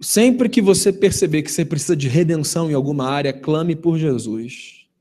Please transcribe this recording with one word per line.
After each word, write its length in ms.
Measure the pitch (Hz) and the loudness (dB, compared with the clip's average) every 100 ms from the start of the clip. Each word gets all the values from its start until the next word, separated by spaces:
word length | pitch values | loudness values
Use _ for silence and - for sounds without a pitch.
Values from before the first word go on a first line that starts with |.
sempre 480 | - 208 247 247 247 | -2 4 4 4 2
que 120 | - | 2
você 300 | 196 180 202 | 4 4 2
perceber 520 | 190 196 - 175 156 | 2 2 2 0 0
que 80 | 147 | -2
você 120 | - | -4
precisa 320 | 156 151 - 165 | -2 -2 -2 -2
de 140 | 139 | 0
redenção 600 | 139 170 160 143 165 165 | 2 2 0 -2 -2 0
em 40 | |
alguma 340 | 143 139 147 131 | 0 -2 -2 -2
área, 240 | 143 143 | -2 -4
clame 440 | 131 156 151 170 160 | -4 -2 -2 -2 -2
por 220 | 170 165 | 0 0
Jesus. 880 | 156 123 113 110 120 - - - _ _ | 0 -2 -4 -8 -10 -14 -20 -20 _ _